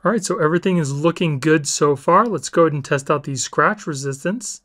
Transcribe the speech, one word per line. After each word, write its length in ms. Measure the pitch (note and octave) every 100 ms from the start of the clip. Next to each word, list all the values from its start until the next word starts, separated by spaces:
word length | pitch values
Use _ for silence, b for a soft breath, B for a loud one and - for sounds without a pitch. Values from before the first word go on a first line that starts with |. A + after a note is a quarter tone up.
All 60 | F3+
right, 140 | A3
so 160 | F3+ E3+
everything 380 | D#3 F3 F#3+ F3+
is 140 | D3
looking 460 | C#3 D#3 E3 F3 C#3+
good 300 | D3+ D#3+ C#3+
so 260 | - D3
far. 320 | C#3 - F3+ A#3
Let's 220 | F3 -
go 140 | -
ahead 100 | E3
and 120 | D3
test 240 | C3+ C#3+ C#3
out 140 | D3+
the 140 | C#3+ C3+
scratch 500 | - - D#3 G#3 G3
resistance. 760 | C#3 C#3 C3+ E3+ A3+ - -